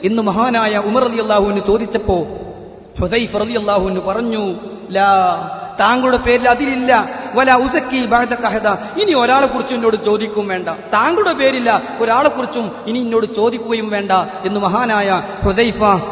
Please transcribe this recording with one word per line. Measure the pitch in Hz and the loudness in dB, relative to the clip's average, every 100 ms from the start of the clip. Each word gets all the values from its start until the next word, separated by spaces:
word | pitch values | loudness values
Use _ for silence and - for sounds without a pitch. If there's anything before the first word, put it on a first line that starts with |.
എന്ന് | 185 226 | 0 0
മഹാനായ | 208 190 247 233 220 208 | 0 2 2 2 0 0
ഉമർ | 202 240 | 0 2
റളിയല്ലാഹു | 247 233 214 208 | 2 0 2 2
അൻഹു | 202 202 196 | 2 0 0
ചോദിച്ചപ്പോ | 220 220 220 208 185 151 - - - - - - - | 0 0 -2 0 -2 -2 -8 -12 -14 -18 -20 -18 -6
ഹുദൈഫ | 180 226 226 202 | -2 0 -2 -2
റളിയല്ലാഹു | 220 233 208 202 190 | -2 -2 0 0 0
അൻഹു | 185 185 | -2 -2
പറഞ്ഞു, | 214 233 220 196 175 - - - | -4 -2 -2 -4 -6 -10 -14 -6
"ലാ, | 185 196 196 180 170 160 - - - | 0 4 4 2 -2 -6 -10 -10 0
താങ്കളുടെ | 202 247 254 240 | 2 2 2 2
പേരിൽ | 240 240 247 | 2 2 4
അതിലില്ല. | 240 285 262 254 233 196 - - | 2 0 0 2 2 2 -8 -4
വലാ | 214 262 247 | 0 4 4
ഉസക്കി | 262 311 262 262 233 | 4 0 0 -2 2
ബഅദക | 233 240 240 226 | 2 2 -2 -2
അഹദ, | 214 208 190 - 330 | 0 0 -2 -4 -2
ഇനി | 415 | 2
ഒരാളെ | 277 240 262 269 | 2 4 4 2
കുറിച്ചും | 254 - | 0 -4
എന്നോട് | 247 226 214 | 0 0 0
ചോദിക്കും | 208 208 214 208 202 | 0 0 0 -4 -4
വേണ്ട. | 185 170 | -4 -4
താങ്കളുടെ | 160 - 208 262 349 370 | -8 -2 2 2 2 2
പേരില്ല, | 285 269 254 240 202 - - | 2 2 2 2 2 -2 -4
ഒരാളെ | 226 240 294 | 2 4 2
കുറിച്ചും | 240 247 247 208 - - | 0 -4 -4 -6 -8 -6
ഇനി | 247 | -4
എന്നോട് | 233 226 214 | 0 0 0
ചോദിക്കുകയും | 208 226 240 226 226 214 | 0 0 -2 -4 -4 -2
വേണ്ട" | 208 202 190 160 - | -4 0 0 0 -6
എന്ന് | 190 202 | -4 -2
മഹാനായ | 196 208 247 208 196 185 - - | 0 0 0 0 0 -2 -4 -2
ഹുദൈഫ | 202 190 240 190 208 185 - | 0 2 0 2 2 2 0